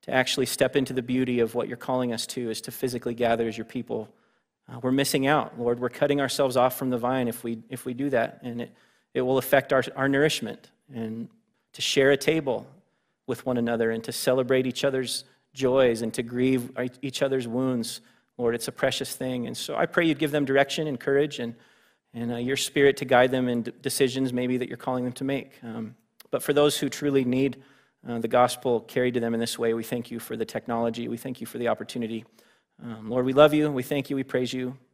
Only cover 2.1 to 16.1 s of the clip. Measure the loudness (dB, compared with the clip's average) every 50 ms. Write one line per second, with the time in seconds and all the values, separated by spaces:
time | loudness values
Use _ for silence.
2.1 | -2 -4 -6 -6 -6 -6 -6 -6 -6 -8 -8 -12 -10 -4 -4 -4 -4 -4 -4 -6
3.1 | -2 0 2 2 2 2 0 -2 -2 -6 -10 -8 -8 -8 -6 -6 -6 -6 -6 -10
4.1 | _ _ _ _ _ _ _ _ _ _ _ -16 -14 -4 -2 0 2 2 2 2
5.1 | 2 2 4 4 4 4 2 -2 -6 -4 0 0 0 0 -2 -4 0 0 2 2
6.1 | 2 2 2 0 2 2 0 2 4 4 4 4 2 0 -2 -2 -2 0 0 0
7.1 | 0 0 0 -2 -4 -4 -6 -8 -8 -8 -10 _ -14 -10 -8 -8 -6 -4 -4 0
8.1 | 2 2 0 0 -4 -10 -12 -10 -8 -8 -10 -10 -12 _ _ _ _ _ _ _
9.1 | _ -2 0 2 2 0 2 4 2 2 4 4 2 2 2 0 -4 -2 0 2
10.1 | 2 4 2 2 2 -2 -6 -8 -10 -12 -16 -20 _ _ _ _ -10 -8 -8 -6
11.1 | -6 -8 -10 -12 _ _ _ _ _ _ _ _ _ -6 -4 0 2 4 6 6
12.1 | 4 4 2 0 0 0 0 -2 -4 -4 -6 -10 -20 _ _ _ _ _ _ _
13.1 | _ _ _ -6 -6 -4 -2 -2 0 0 0 0 0 0 0 0 0 -2 -6 -6
14.1 | -8 -2 2 2 2 2 4 2 2 2 2 0 -2 -2 -2 0 0 0 -4 -4
15.1 | -6 -8 -8 _ _ _ _ _ _ -2 0 2 4 6 6 6 4 2 -2 -4